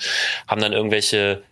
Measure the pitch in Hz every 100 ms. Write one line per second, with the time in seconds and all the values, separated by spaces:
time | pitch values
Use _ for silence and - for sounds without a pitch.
0 | - - - - - 107 104 107 107 107
1 | - 107 101 98 -